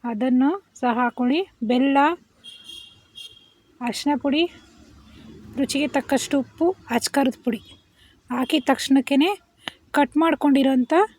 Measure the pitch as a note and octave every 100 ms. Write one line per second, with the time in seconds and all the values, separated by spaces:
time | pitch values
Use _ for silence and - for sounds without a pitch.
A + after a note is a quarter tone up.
0 | A#3+ A3 B3+ B3+ C#4 G4 _ - B3 A#3
1 | A#3+ B3 B3 D4+ F#4+ _ A3 B3 C#4 C#4
2 | D4 F4 _ _ - - - - - -
3 | _ - - - _ _ _ _ B3 -
4 | C#4+ D4 C#4+ D4 F4 - - - - -
5 | - - - - - A#3+ C4+ C#4 D4 C#4
6 | - C4 - C#4 B3+ - E4+ F#4+ - A#3
7 | - C#4+ C4 - - A3 - - _ _
8 | _ _ _ D3 C4 D#4 C4 C4+ - C4+
9 | B3+ C#4 E4 G4+ _ _ - - _ -
10 | C#4+ D4 E4 D#4+ D4 C#4 C4+ C4 B3 D#4+
11 | G#4+